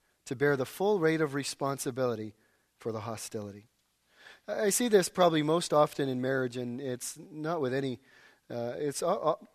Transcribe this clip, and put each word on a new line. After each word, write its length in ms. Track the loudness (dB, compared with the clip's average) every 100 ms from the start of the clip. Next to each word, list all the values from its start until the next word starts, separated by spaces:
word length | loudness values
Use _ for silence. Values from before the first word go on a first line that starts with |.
| _ _ -10
to 100 | 0
bear 180 | 2
the 120 | 2 -2
full 320 | -2 0 2
weight 240 | 2 2
of 100 | 0
responsibility 1000 | -2 -6 -4 -4 -4 -4 -2 -2 -2 -8 -14 _ _ _ _
for 140 | -8
the 80 | -6
hostility. 680 | -6 -8 -8 -10 -10 -14 -20 _ _ _ _ _ -20 -16 -8
I 220 | -2 2
see 200 | 2 6
this 200 | 6 6
probably 340 | 4 6 6
most 300 | 4 2 4
often 380 | 4 4 2 -2
in 100 | 0
marriage, 380 | 0 0 -2 -4
and 200 | -6 -6
it's 400 | -6 -6 -8 -12 -14
not 300 | -8 -4 -2
with 100 | 0
any, 280 | 0 -2 -6 _ -20 -20 _ -10
uh, 240 | -6 -6 -4
it's, 260 | -4 -2
uh, 120 | -2
uh, 200 | 0 0 -2 -6